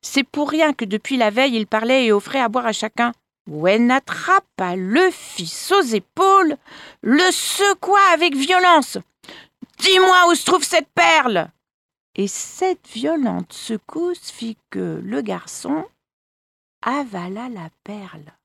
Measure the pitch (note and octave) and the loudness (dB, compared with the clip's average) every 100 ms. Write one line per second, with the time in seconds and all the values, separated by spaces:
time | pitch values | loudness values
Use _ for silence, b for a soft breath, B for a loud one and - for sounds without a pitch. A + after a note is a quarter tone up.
0 | - - C4 - D4 D#4 D#4 C#4+ G#3+ G#3 | -4 -4 -4 -4 -4 2 0 0 -4 -6
1 | - C4+ A3 G#3 C4+ A#3 G#3+ A3 A3+ C4 | -4 0 0 2 0 0 -2 -4 0 2
2 | A#3+ G#3 - C4+ A#3+ A#3 A#3 A3 A3 - | 2 0 0 -4 -2 -2 -4 -4 -8 -4
3 | A#3+ A#3+ _ _ - D3+ E3+ G#3+ A#3+ C4 | -4 -4 _ _ -14 -4 2 4 4 2
4 | - - - F#4+ - - F#3 F3+ F#3 A#3 | -2 -10 2 2 0 -8 -6 -4 -2 2
5 | F#4 - - - E3+ - - G4 C#4+ A3 | 2 0 -14 -12 -12 -10 0 0 2 -2
6 | - - F#4+ G4 F4 D4 B B B B | -6 0 4 4 4 -2 B B B B
7 | - C4+ F#4 - - - G4+ G4 - G4+ | 0 4 4 0 -4 0 0 0 2 4
8 | G4 E4 F4 C#4 C#4 F#4 F4+ E4 B3+ - | 6 4 2 0 0 2 6 4 2 -8
9 | - _ B B B _ - _ - F#4 | -14 _ B B B _ -20 _ 2 4
10 | F#4 F#4 F4 E4+ - F4 - F4 D4 - | 6 6 6 2 2 0 2 -2 -2 0
11 | E4+ D#4+ B3+ F#3+ D#3 _ _ _ _ _ | 4 4 2 0 -4 _ _ _ _ _
12 | _ - G3 - - - F#4 F4+ _ A3+ | _ -6 -6 -6 -14 -4 -4 -4 _ -8
13 | C4+ D#4+ B3 F3+ F3 - - A3 _ - | -4 -2 -2 -4 -8 -14 -10 -10 _ -6
14 | F4 F4 - - A3+ A3 _ G3 F3+ D#3+ | -6 -6 -10 -12 -12 -12 _ -8 -6 -8
15 | F#3 B3 A3 F3+ - - B3+ D4+ G4+ _ | -6 -6 -6 -8 -10 -14 -6 -6 -8 _
16 | _ _ _ _ _ _ _ _ - C4+ | _ _ _ _ _ _ _ _ -6 -6
17 | C4+ G3 F3 G3 B3 A3+ D#3+ _ - G#3 | -6 -10 -10 -10 -12 -14 -16 _ -18 -16
18 | F#3+ D#3+ D3 _ | -16 -20 -20 _